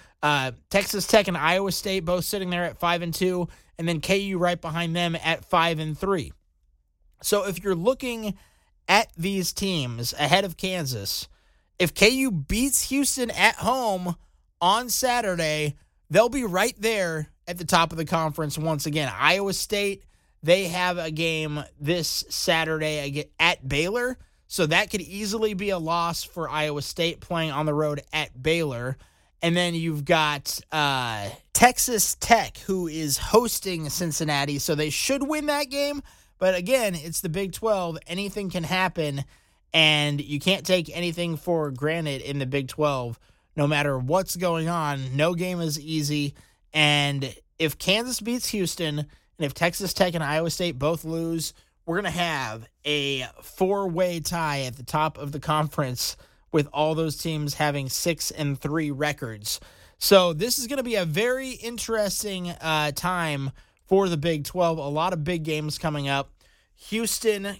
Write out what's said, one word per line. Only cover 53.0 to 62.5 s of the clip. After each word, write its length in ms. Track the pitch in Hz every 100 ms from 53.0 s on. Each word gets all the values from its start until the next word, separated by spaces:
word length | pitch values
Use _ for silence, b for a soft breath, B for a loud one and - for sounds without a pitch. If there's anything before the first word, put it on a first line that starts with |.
| 139 135 123 -
four-way 800 | - - 190 202 196 165 180 170
tie 420 | - 170 156 143
at 140 | 131 120
the 80 |
top 340 | 123 151 156 -
of 140 | 143
the 80 | 143
conference 760 | - 151 151 - 135 123 - - b b b
with 180 | 160 143
all 220 | 143 156
those 220 | 160 160 147
teams 380 | 165 156 147
having 340 | 139 151 143 135
six 420 | - 170 160 -
and 300 | - 143 135
three 320 | 147 160 151
records. 640 | 135 147 143 120 107 107 - B B B B
So 340 | - 196 180
this 260 | 156 233 247
is 80 | 233
gonna 160 | 277
be 100 | 247
a 100 | 220
very 460 | 170 151 240 254 262
interesting, 1000 | 233 226 240 - 220 202 - 208 185 175